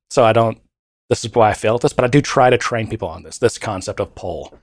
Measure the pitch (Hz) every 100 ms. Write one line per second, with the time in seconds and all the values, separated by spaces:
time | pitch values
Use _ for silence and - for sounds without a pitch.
0 | _ - 113 113 113 110 _ _ _ _
1 | - 120 113 120 107 98 107 117 147 -
2 | 123 143 - - 127 120 - 117 110 110
3 | 90 85 80 - 117 - 113 95 - 98
4 | 98 - 95 76 - -